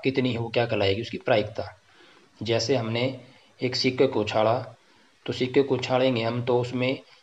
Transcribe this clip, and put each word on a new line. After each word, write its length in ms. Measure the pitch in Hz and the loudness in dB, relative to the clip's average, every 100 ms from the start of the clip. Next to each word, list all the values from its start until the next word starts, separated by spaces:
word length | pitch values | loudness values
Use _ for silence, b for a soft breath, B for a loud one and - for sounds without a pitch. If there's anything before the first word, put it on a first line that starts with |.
कितनी 280 | 139 135 127 | 0 0 0
है, 60 | 113 | -2
वो 100 | 117 | -2
क्या 160 | 120 120 | 0 0
कहलाएगी? 360 | 110 98 101 | 2 2 0
उसकी 160 | 113 - | -4 -6
प्रायिकता। 460 | - 117 107 - 98 - b b b b b - | 0 2 0 -6 -10 -14 b b b b b -8
जैसे 360 | 107 113 113 135 | -2 0 0 0
हमने 280 | 113 117 127 - B B B - | 0 -2 -2 -4 B B B -6
एक 160 | 127 - | -4 0
सिक्के 300 | 131 127 135 | 0 2 2
को 140 | 117 | 2
उछाला, 340 | 107 113 110 123 117 - b b b b - | 0 2 2 2 -2 -16 b b b b -8
तो 60 | |
सिक्के 300 | 120 127 139 | -4 0 2
को 120 | 135 | 2
उछालेंगे 480 | 127 - 127 131 120 | 0 0 2 2 2
हम 200 | 113 120 | 0 -2
तो 160 | 120 123 | 0 0
उसमें 380 | 123 127 127 135 b b | 0 -2 -2 -4 b b